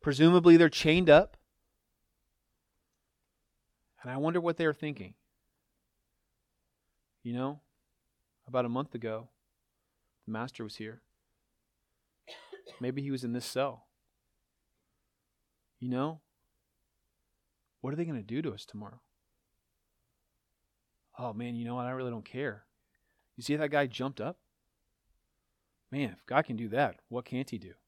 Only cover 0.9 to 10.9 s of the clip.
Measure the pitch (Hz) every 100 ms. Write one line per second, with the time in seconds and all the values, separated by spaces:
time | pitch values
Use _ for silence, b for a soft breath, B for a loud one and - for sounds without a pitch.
0.9 | 165 175 147 202 - _ _ _ _ _
1.9 | _ _ _ _ _ _ _ _ _ _
2.9 | _ _ _ _ _ _ _ _ _ _
3.9 | _ 123 131 151 170 170 165 160 147 151
4.9 | 131 92 - _ _ _ _ _ _ _
5.9 | _ _ _ _ _ _ _ _ _ _
6.9 | _ _ _ 117 120 131 147 _ _ _
7.9 | _ _ _ _ _ - 127 123 123 147
8.9 | 120 117 110 120 _ _ _ _ _ _
9.9 | _ _ _ - 110 113 - 110 - 110